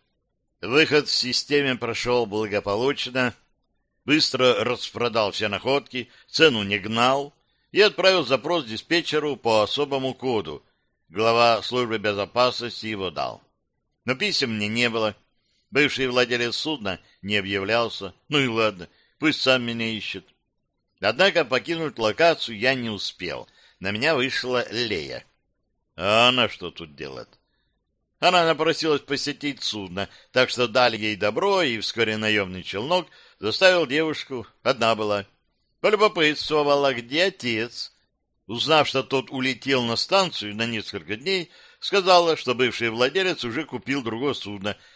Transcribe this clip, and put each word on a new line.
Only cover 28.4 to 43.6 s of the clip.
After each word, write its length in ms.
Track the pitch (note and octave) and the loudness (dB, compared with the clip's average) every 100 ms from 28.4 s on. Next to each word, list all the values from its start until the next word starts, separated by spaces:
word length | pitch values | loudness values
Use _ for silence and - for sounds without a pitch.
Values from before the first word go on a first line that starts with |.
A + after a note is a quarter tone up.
напросилась 560 | E3 D3+ D#3+ D3+ E3 C#3+ | 4 2 0 0 0 0
посетить 600 | - C#3 D3 C#3 C#3+ C3+ | -2 -4 -4 -6 -6 -6
судно, 460 | - G#2+ F#2+ F2+ F#2+ - _ | -6 -6 -8 -6 -8 -10 _
так 180 | B2+ C3 | 0 0
что 180 | B2 A#2+ | 0 0
дали 280 | A#2+ B2 A2 | 2 2 2
ей 200 | G#2+ G2+ | -4 -2
добро, 460 | G#2 A#2 G3 G3 | -2 0 0 0
и 180 | D3+ A2 | 0 -2
вскоре 380 | - A#2 A2 G#2+ | -4 -2 -2 0
наёмный 440 | G#2+ G#2+ F#2+ F2+ | 0 0 -2 -6
челнок 460 | - F#2+ C3 F3+ E3 - - _ | -8 -6 -2 -2 -2 -14 -20 _
заставил 480 | G#2 - F#3 F3+ C#3 | -6 4 6 6 2
девушку, 600 | D3 D#3+ C#3+ - B2+ G#2+ _ | 0 -2 -4 -8 -10 -12 _
одна 320 | - B2+ A#2 | -2 2 2
была, 320 | A2 G#2+ G2+ F#2+ _ _ _ _ _ | 2 0 -2 -4 _ _ _ _ _
полюбопытствовала, 1120 | G3 G#3+ G#3+ F3+ D3+ C#3+ - D3+ C#3+ C#3+ C#3 | 0 2 2 4 0 0 -2 0 4 4 2
где 300 | A#2+ A#2+ D3+ | 0 -2 0
отец. 680 | F#3+ - A#2+ A2 A#2+ - - _ _ _ _ _ - | 0 -2 -4 -2 -4 -8 -16 _ _ _ _ _ -10
Узнав, 420 | A#2 C#3+ D#3 C#3 | -4 2 4 4
что 140 | - | 0
тот 280 | - C3+ A#2 | -2 -2 -2
улетел 540 | C3+ C3 A#2+ C3+ C3 | -4 -4 -4 -2 0
на 120 | A#2 A2+ | 0 -2
станцию 600 | - F#3+ F3+ - G#2 G#2 | 0 0 0 -4 -8 -6
на 100 | A#2 | -4
несколько 500 | A2 - G2 D#2 A2 | -6 -8 -10 -8 -8
дней, 340 | D#3 F#3+ D#3+ - - _ | -4 -4 -6 -16 -20 _
сказала, 580 | - G3 F#3 F3+ E3+ D3+ | -2 2 6 6 6 2
что 180 | B2 | 0
бывший 360 | B2 B2+ - A#2 | 0 0 0 -2
владелец 540 | A2+ C3 E3 F#3 D#3 | 0 0 2 -2 -2
уже 200 | A#2+ B2 | -6 -6